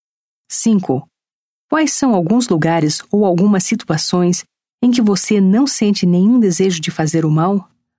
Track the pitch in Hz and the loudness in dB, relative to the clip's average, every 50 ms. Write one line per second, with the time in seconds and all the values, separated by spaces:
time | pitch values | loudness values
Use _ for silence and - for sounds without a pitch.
0 | _ _ _ _ _ _ _ _ _ - - - - 226 220 196 180 - 135 127 | _ _ _ _ _ _ _ _ _ -14 -8 -4 0 0 0 0 0 -2 -4 -4
1 | - _ _ _ _ _ _ _ _ _ _ _ _ - - 311 320 277 - - | -6 _ _ _ _ _ _ _ _ _ _ _ _ -4 -2 0 0 0 -2 -2
2 | - 262 226 185 170 160 214 247 240 - 180 160 151 160 165 165 156 151 151 - | 0 0 0 0 0 0 0 0 0 0 0 0 0 0 0 0 0 -2 -2 -6
3 | - _ - 208 208 196 170 170 190 208 208 190 - - 233 214 - - 165 156 | -6 _ 0 0 2 2 2 2 2 2 2 0 0 -2 -4 -4 -4 -4 -4 -4
4 | - - - 180 180 175 180 - - _ _ _ _ _ _ _ - 247 240 240 | -4 -2 -2 0 0 0 -2 -2 -6 _ _ _ _ _ _ _ 0 0 2 2
5 | 226 208 202 180 - - 214 208 196 185 190 226 285 277 - - 220 208 202 - | 2 0 0 -2 -2 -2 0 2 2 2 2 2 0 0 -2 -2 0 0 0 0
6 | - 175 175 175 185 214 247 254 220 190 165 - 190 196 180 165 156 175 - - | 0 0 2 2 2 4 4 2 2 2 0 0 0 0 -2 -4 -6 -6 -6 -4
7 | 160 151 - 165 160 156 151 156 165 185 202 202 190 _ _ _ _ _ _ | -4 -2 -2 -2 0 0 0 0 0 0 -2 -4 -6 _ _ _ _ _ _